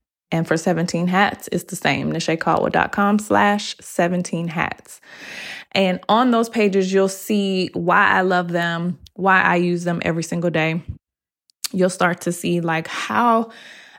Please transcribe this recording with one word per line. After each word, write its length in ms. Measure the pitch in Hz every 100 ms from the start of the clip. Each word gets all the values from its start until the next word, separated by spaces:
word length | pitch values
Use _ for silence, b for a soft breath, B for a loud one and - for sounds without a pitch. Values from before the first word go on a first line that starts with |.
| _ _ _
And 160 | 165 165
for 80 | 160
Seventeen 520 | 190 165 175 170 180
Hats, 420 | 185 202 - -
it's 120 | 175
the 120 | - 175
same, 360 | 151 139 151
nishay 280 | 160 - 160
caldwell 300 | 170 - -
dot 220 | 165 -
com 260 | - 202 208
slash 580 | 214 202 208 208 - -
seventeen 720 | - - 175 180 180 170 170
hats. 520 | 160 - - - - B B B B B B B
And 280 | - 185 180 -
on 200 | 220 254
those 200 | 226 233
pages, 440 | 233 208 196 190
you'll 140 | 190 190
see 640 | 190 - 208 196 185 180
why 340 | 180 175 185 196
I 140 | 190
love 280 | 185 180 175
them, 500 | 170 170 170 175 175 - -
why 260 | 190 185
I 140 | 180 175
use 280 | 175 175
them 160 | 175 170 175
every 180 | 165
single 280 | 160 175 170
day. 320 | 160 160 165 - - _ _ _ _ _ _ -
You'll 180 | 185 180
start 320 | - 180 170
to 100 | 175
see, 300 | 175 180 175
like, 260 | 170 165 165
how, 640 | - - 220 240 226 226 B B B B